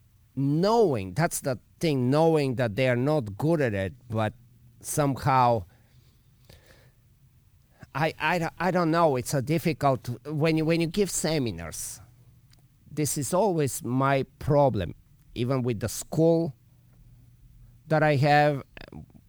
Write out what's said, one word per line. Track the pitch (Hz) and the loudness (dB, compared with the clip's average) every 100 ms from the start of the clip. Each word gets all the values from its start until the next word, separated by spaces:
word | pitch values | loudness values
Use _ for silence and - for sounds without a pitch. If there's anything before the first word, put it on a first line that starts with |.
| _ _ _ 131 | _ _ _ -4
Knowing, | 139 151 196 233 196 120 95 | 0 2 2 4 4 2 -4
that's | 92 170 - | -2 -2 -2
the | 143 120 _ - | -6 -6 _ -4
thing, | 165 139 123 | -2 0 2
knowing | 147 165 156 139 117 | 4 4 2 0 -2
that | 120 101 | -2 0
they | 131 | 0
are | 120 | 2
not | 135 156 107 98 | 2 0 -2 -4
good | 151 170 | 0 2
at | 127 | 0
it, | 101 95 - - | 0 -4 -6 -8
but | 110 107 - - _ - _ | -4 -4 -6 -20 _ -20 _
somehow, | - - 143 127 151 131 123 117 - _ _ - _ _ _ _ _ - _ - - _ _ _ _ _ _ _ _ _ - | -8 -2 0 0 2 4 4 2 -2 _ _ -20 _ _ _ _ _ -20 _ -20 -20 _ _ _ _ _ _ _ _ _ -12
I, | 135 160 - | -4 -4 -2
I, | 156 175 160 - | -2 -2 -4 -4
I | 175 | -2
don't | 180 165 | 0 2
know, | 165 170 127 | 2 2 2
it's | - | -2
a | 143 | -4
difficult, | 123 160 175 143 147 131 - 120 147 | -2 -2 -2 -2 0 -2 -4 -12 -8
when | 151 165 160 | -2 0 0
you, | 156 | 0
when | 165 | 0
you | 165 | -2
give | 196 190 | -2 -2
seminars, | - 160 156 120 82 82 - - - - _ - - _ - _ _ - | -2 -2 -2 -2 -6 -10 -10 -12 -14 -20 _ -20 -20 _ -20 _ _ -14
this | 143 147 - | -6 -4 -4
is | 131 | -2
always | 185 208 170 139 - | 0 0 0 -2 -4
my | 113 127 135 135 - - | -4 0 2 0 -2 -8
problem, | - 147 139 104 85 - _ _ _ - | 0 4 4 2 -6 -8 _ _ _ -6
even | 120 131 | -2 -2
with | 123 107 | -2 -4
the | 110 | -6
school | - - 147 165 165 165 - _ _ _ _ - - - - - - - - - | -8 -6 2 2 2 0 -8 _ _ _ _ -20 -20 -20 -20 -20 -20 -20 -16 -2
that | 156 | 2
I | 151 143 | 2 4
have, | 147 147 147 139 - - - - - - | 4 4 4 0 -8 -20 -18 -18 -20 -20